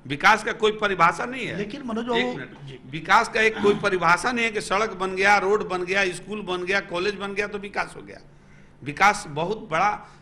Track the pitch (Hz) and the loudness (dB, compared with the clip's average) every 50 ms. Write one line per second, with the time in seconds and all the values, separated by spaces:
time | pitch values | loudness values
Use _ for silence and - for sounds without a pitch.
0 | - 131 143 139 - 190 220 208 - 233 214 - 214 214 214 214 214 202 190 180 | -10 -8 -4 2 4 6 6 4 2 -2 -2 0 0 0 0 0 -2 -2 2 4
1 | 165 170 175 - 247 247 254 262 233 156 113 185 214 214 214 285 277 240 220 220 | 4 4 4 0 -4 -8 -8 -8 -8 -8 -6 -6 -6 -8 -8 -10 -10 -8 -6 -6
2 | 240 247 240 233 247 247 247 143 127 - - - - 135 135 123 - 127 131 160 | -4 -2 0 0 0 0 -4 -6 -10 -12 -14 -16 -18 -18 -18 -18 -16 -12 -12 -10
3 | 156 180 190 226 226 220 - 226 220 220 220 208 208 202 202 208 208 202 190 185 | 0 4 4 4 4 4 2 2 2 2 2 4 4 4 4 4 2 0 0 4
4 | 170 165 175 175 - 240 254 240 233 226 208 208 - - 190 196 220 214 196 180 | 4 4 4 4 4 0 0 0 0 0 -2 -4 -2 0 0 0 0 0 -2 -4
5 | 190 190 190 185 190 202 208 202 185 190 208 208 196 175 185 180 180 175 190 202 | -4 -4 -2 2 4 6 6 6 4 2 2 0 0 -2 -4 -4 -4 -2 0 0
6 | 196 185 175 147 - 185 208 214 196 180 185 180 180 180 196 202 190 - 170 175 | 0 0 -2 -6 -10 -10 -10 -10 -6 -6 -6 -6 -4 -2 -2 -2 -2 -2 -4 -4
7 | 185 208 202 190 202 196 202 196 208 202 196 202 196 202 202 208 175 160 - - | -2 -2 -4 -4 -8 -6 -6 -4 -6 -6 -6 -10 -12 -8 -6 -6 -6 -6 -10 -14
8 | - 101 98 - - - - _ _ - - - - - - _ 120 131 147 - | -18 -18 -18 -20 -20 -20 -20 _ _ -20 -20 -20 -20 -20 -20 _ -12 -10 -2 2
9 | - 202 202 - - 160 143 151 165 180 214 214 - - 156 160 190 208 208 - | 4 4 4 2 -4 -8 -6 -4 -4 -4 -4 -6 -6 -4 -2 0 0 0 0 -4
10 | - - - - | -8 -16 -20 -20